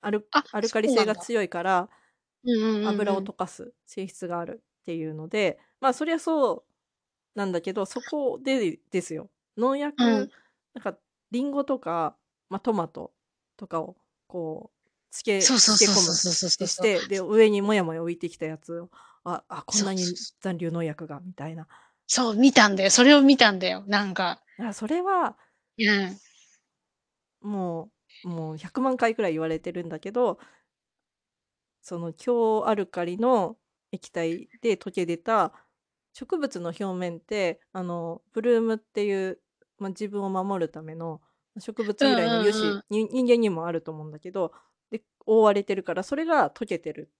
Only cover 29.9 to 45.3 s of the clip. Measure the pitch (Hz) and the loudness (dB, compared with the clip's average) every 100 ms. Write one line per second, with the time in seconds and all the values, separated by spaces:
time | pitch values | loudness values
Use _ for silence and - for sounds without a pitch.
29.9 | 160 190 226 240 175 - _ _ _ _ | -10 -8 0 0 0 -10 _ _ _ _
30.9 | _ _ _ _ _ _ _ _ _ - | _ _ _ _ _ _ _ _ _ -12
31.9 | 175 170 160 - 240 226 214 - 208 190 | -8 -8 -8 0 2 4 2 2 0 -2
32.9 | - 175 180 240 247 175 220 _ _ _ | -4 -6 0 2 2 2 -6 _ _ _
33.9 | 190 - - 165 170 - _ 233 196 - | -14 -10 -4 -4 -4 -10 _ -2 -2 -2
34.9 | 185 175 170 - 226 185 - _ _ _ | -4 -2 -4 0 2 2 -2 _ _ _
35.9 | _ _ - 247 359 285 190 175 165 202 | _ _ -20 -6 -2 -2 -4 -8 -6 -6
36.9 | 180 180 170 _ 214 185 165 _ 190 180 | -4 -6 -8 _ -2 -2 -2 _ -10 -6
37.9 | 175 170 170 _ - 226 233 226 220 _ | -6 -6 -10 _ -4 2 4 2 -2 _
38.9 | - 208 196 190 185 _ _ _ _ 196 | -4 -2 0 -2 -6 _ _ _ _ -10
39.9 | 185 214 202 196 190 190 196 160 160 160 | -6 -6 -4 -4 -2 -2 -2 -4 -6 -14
40.9 | 165 165 156 _ _ _ - - 214 208 | -10 -10 -10 _ _ _ -18 -14 -6 -6
41.9 | 208 277 - 226 233 208 214 214 202 - | 2 2 4 2 2 2 2 -2 -2 -4
42.9 | 208 220 262 247 240 220 170 170 165 160 | -2 -2 0 4 4 4 0 -4 -6 -8
43.9 | 156 156 156 180 190 170 - _ _ _ | -12 -14 -14 -10 -4 -4 -6 _ _ _
44.9 | 220 _ _ - | -14 _ _ 2